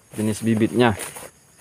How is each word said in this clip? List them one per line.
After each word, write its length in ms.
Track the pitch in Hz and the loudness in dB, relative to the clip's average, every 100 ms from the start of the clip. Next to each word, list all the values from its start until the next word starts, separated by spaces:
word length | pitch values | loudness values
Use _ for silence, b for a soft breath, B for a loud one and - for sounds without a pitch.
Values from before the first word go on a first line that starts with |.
| _ | _
jenis 320 | 107 107 101 110 | -4 -4 -2 0
bibitnya. 480 | 110 113 107 120 98 - - - _ _ _ | 2 2 4 2 2 -8 -14 -20 _ _ _